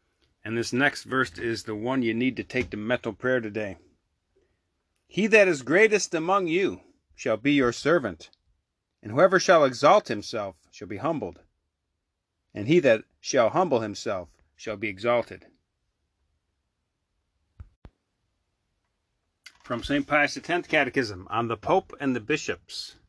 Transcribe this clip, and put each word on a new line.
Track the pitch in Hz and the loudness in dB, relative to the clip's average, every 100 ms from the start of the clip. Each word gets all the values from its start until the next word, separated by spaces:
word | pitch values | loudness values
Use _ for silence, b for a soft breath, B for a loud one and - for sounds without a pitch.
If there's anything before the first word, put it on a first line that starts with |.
| _ _ _ _ | _ _ _ _
And | 107 117 | -6 -4
this | 110 | -2
next | 123 143 - | 0 0 -2
verse | 110 127 123 - | -4 -2 -2 -4
is | 117 110 | -6 -6
the | - | -8
one | 107 117 131 | -6 -4 -2
you | 113 | 0
need | 113 127 110 | 0 -2 -4
to | |
take | 101 127 98 | -4 -6 -4
to | 104 | -6
mental | 107 123 117 | -4 -4 -4
prayer | 98 127 127 | -6 -2 -2
today. | 110 107 104 92 _ _ _ _ _ _ _ _ _ _ _ _ _ | -4 -8 -8 -10 _ _ _ _ _ _ _ _ _ _ _ _ _
"He | - 214 | -2 4
that | 214 190 | 6 6
is | 147 | 2
greatest | 120 170 220 208 - | 2 4 6 4 -2
among | 170 165 196 175 | -4 0 0 2
you | 170 175 92 _ _ _ | 0 0 -4 _ _ _
shall | - 123 110 | -6 -4 0
be | 135 | 2
your | 147 123 | 2 2
servant, | - 139 170 117 82 - _ _ _ _ _ _ _ | 0 2 2 0 -10 -18 _ _ _ _ _ _ _
and | 107 | -4
whoever | 120 151 185 | 2 4 4
shall | - 170 | 6 6
exalt | 139 120 143 202 - | 4 4 4 4 2
himself | 107 - 113 98 - _ | -6 -6 -8 -8 -12 _
shall | - 92 | -18 -12
be | 101 | -6
humbled, | 139 151 95 - _ _ _ _ _ _ _ _ _ _ _ | -6 -4 -8 -12 _ _ _ _ _ _ _ _ _ _ _
and | 107 104 | -6 2
he | 175 | 4
that | 139 110 - _ | 4 2 -2 _
shall | - 131 110 | -2 2 2
humble | 165 180 123 | 2 0 0
himself | 110 98 117 98 87 _ _ | -2 -6 -8 -8 -10 _ _
shall | _ - 104 | _ -12 -8
be | 104 | -8
exalted." | 95 117 120 - 90 - _ _ _ _ _ _ _ _ _ _ _ _ _ _ _ _ _ _ _ _ - - _ - _ _ _ _ _ _ _ _ _ _ _ _ _ _ _ - _ | -4 0 0 -2 -12 -20 _ _ _ _ _ _ _ _ _ _ _ _ _ _ _ _ _ _ _ _ -20 -20 _ -20 _ _ _ _ _ _ _ _ _ _ _ _ _ _ _ -20 _
From | - 120 | -8 -6
Saint | - 143 | -2 -4
Pius | 135 147 143 | 0 0 0
the | 139 | -4
tenth | - 175 - | -4 -4 0
Catechism | 156 131 139 117 92 95 | 0 2 0 -4 -6 -6
on | 110 117 | -4 -2
the | 110 | -4
Pope | - 185 - - | 0 0 0 -6
and | 139 | -4
the | 123 | -4
Bishops. | 107 151 - 87 - - - - | -2 -4 -4 -8 -12 -16 -16 -20